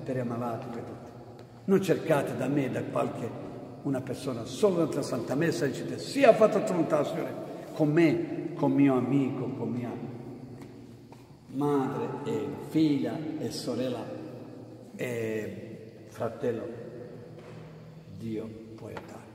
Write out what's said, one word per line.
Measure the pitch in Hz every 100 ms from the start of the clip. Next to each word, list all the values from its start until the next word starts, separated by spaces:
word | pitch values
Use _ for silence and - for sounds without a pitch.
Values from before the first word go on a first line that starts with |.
per | - 127
gli |
ammalati, | 120 117 120 113 123
per | 117
tutti. | 110 - - - - - - - -
Non | 190
cercate | 190 139 - 147 131 120
da | 131
me, | 143 127
da | 117
qualche, | - 127 127 - 117 - - - - -
una | 143 135
persona, | - - 139 117 107
solo | - 214 175 160
una | 156
Santa | 123 131 - 135
Messa, | 165 139 143
dicete, | - 117 -
"Sia | - 269 262
fatta | 220 214 202
la | -
tua | 180
volontà, | 156 160
Signore", | 139 165 - - - - -
con | - 151
me, | 156 165 117 - - - -
con | 139
mio | 135 139 131
amico, | 117 139 131 131 113
con | 117 113
mia | 120 120 113 - - - - - - - - - - - - - - -
madre | 131 147 143 135 120 117 - 147
e | - - - -
figlia | 156 156 139 120 110 - -
e | 117
sorella | - - 120 127 117 - - - - - - - - - -
e | 131 117 113 110 101 95 113 113 - - -
fratello, | - 117 - 123 110 104 113 - - - - - - - - - - - - - 98
Dio | 113 107 110 110 110 110
può | 110
aiutare. | 101 - - -